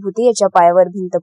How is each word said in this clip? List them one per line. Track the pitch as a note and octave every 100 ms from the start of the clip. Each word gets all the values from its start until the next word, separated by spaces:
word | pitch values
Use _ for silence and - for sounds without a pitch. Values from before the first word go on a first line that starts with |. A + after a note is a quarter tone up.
भुते | G3 F#3 A#3+
याच्या | A3+ G3
पायावर | F#3 F3 F3 F3+
भिंत | F#3+ F3+ F3